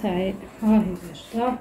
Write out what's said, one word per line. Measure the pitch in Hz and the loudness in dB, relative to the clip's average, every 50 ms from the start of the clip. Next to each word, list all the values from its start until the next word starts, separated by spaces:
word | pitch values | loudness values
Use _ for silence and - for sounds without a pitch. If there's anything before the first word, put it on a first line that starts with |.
تاعي | - 196 180 180 190 190 196 - - - - - 226 | -2 -2 -2 0 -2 -2 -4 -6 -10 -16 -12 -2 2
ها | 214 220 214 | 6 6 6
هي | 180 180 180 170 175 170 147 - - - - | 4 2 -2 -6 -8 -12 -14 -14 -16 -8 -4
باردة. | 233 240 254 - - | -2 0 0 -2 -4